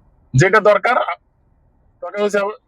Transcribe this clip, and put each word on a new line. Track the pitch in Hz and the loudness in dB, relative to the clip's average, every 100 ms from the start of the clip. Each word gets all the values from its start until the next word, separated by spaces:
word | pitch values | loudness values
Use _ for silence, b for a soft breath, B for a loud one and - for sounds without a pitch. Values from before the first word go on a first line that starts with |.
| _ _ _ 131 | _ _ _ 0
যেটা | 185 214 202 | 2 4 4
দরকার, | 202 226 247 - - _ _ _ _ _ _ _ _ | 2 0 -2 -4 -8 _ _ _ _ _ _ _ _
দরকার | 175 196 208 | -12 -6 -4
হচ্ছে, | 202 196 208 | -2 -4 -8